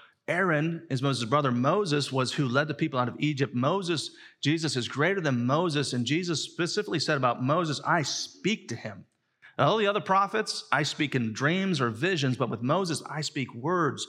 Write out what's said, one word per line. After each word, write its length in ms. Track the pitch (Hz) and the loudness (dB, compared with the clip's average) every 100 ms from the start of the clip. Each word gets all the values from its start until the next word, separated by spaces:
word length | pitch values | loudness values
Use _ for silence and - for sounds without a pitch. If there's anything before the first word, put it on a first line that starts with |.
| - _ - | -20 _ -4
Aaron 580 | 170 190 151 165 165 - | 0 2 2 0 -2 -4
is 120 | 131 | -2
Moses' 280 | 139 120 110 | 0 0 0
brother. 220 | 147 139 | 2 2
Moses 600 | 120 135 202 190 147 135 | 2 2 2 2 0 0
was 220 | 135 123 | -2 0
who 160 | - 131 | 0 0
led 180 | 131 156 | 2 0
the 60 | |
people 260 | 143 156 131 | -2 -2 0
out 80 | 123 | -2
of 80 | - | 0
Egypt. 360 | 147 139 131 123 | -2 0 -2 0
Moses, 540 | 135 190 175 156 - - - - | 0 0 0 -2 -4 -12 -20 -4
Jesus 320 | 143 160 156 120 | 0 0 0 -2
is 140 | 110 | -4
greater 320 | 127 165 196 | 0 0 2
than 240 | 156 123 120 | 0 2 2
Moses. 480 | 151 180 147 135 | 2 2 0 0
And 120 | 123 120 | -2 0
Jesus 380 | 156 175 160 | -2 0 -4
specifically 560 | - - 160 208 208 175 | -4 -4 -2 -2 -2 -2
said 160 | - 143 | 0 2
about 260 | 127 117 | 2 2
Moses, 380 | 127 165 165 135 - | 2 2 0 -2 0
"I 160 | 165 | 0
speak 640 | 143 - - - - 220 - | 0 -4 -8 -6 -4 -4 -6
to 60 | 113 | -10
him. 300 | 107 98 - _ _ _ - - | -10 -12 -20 _ _ _ -8 2
All 200 | 139 220 | 2 4
the 100 | 202 | 2
other 140 | 202 | 0
prophets, 640 | - 190 196 220 214 - - | 2 2 2 0 -4 -6 0
I 140 | 135 | 0
speak 320 | 147 - 143 131 | 0 -2 -2 0
in 160 | 113 | -2
dreams 480 | 104 139 185 190 151 | 0 0 2 0 0
or 100 | 120 | 0
visions, 440 | 107 175 175 135 120 | 0 -2 0 0 0
but 140 | 117 | -2
with 120 | 107 | -2
Moses, 400 | 123 175 185 139 - | 0 0 0 -4 -6
I 120 | 147 | -8
speak 320 | 147 147 123 117 | -6 -4 -6 -6
words, 500 | 143 180 147 98 | -2 0 0 -2